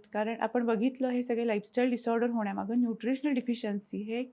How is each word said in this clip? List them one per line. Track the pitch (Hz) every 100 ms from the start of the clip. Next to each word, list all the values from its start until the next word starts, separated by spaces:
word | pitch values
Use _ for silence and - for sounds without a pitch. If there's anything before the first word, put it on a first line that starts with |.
| -
कारण | 208 214 233
आपण | 226 247 233
बघितलं | 220 254 262 254
हे | 247
सगळे | 247 233 233
लाईफस्टाईल | 208 - 247 254
डिसऑर्डर | 240 233 233 240
होण्यामागं | 233 208 196 196 240
न्यूट्रिशनल | 233 220 226 262 294
डिफिशियन्सी | 254 247 233 214 202 - 190
हे | 214 233
एक | 254